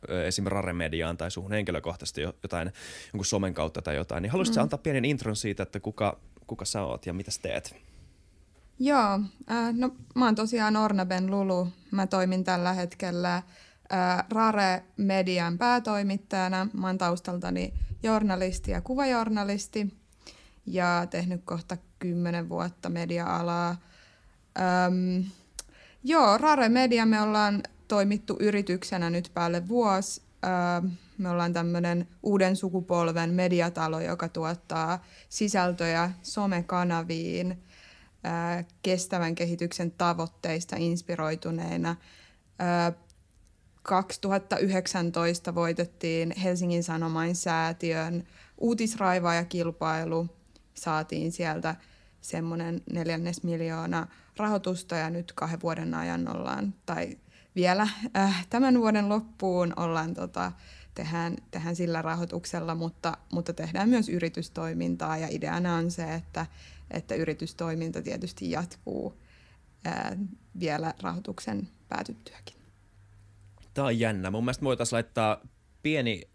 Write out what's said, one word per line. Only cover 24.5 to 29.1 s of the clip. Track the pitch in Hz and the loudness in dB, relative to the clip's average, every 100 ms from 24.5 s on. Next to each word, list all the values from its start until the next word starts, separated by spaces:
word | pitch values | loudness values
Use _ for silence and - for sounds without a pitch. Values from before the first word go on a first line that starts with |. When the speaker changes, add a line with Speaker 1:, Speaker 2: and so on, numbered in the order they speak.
| - | -2
Speaker 2:
Öm, | 185 180 180 185 180 180 185 - - - - - - - | 2 4 4 4 2 0 -2 -6 -18 -18 -18 -20 -20 -10
joo, | 254 320 233 214 | 2 8 8 8
Rare | 302 294 226 | 8 6 6
Media, | 240 262 233 226 | 6 6 6 6
me | 220 | 4
ollaan | 214 214 208 202 - - - | 4 4 4 2 -4 -14 0
toimittu | 214 196 208 - - | 2 4 2 -2 0
yrityksenä | 208 202 202 180 - 185 170 | 2 2 0 -2 -2 -2 0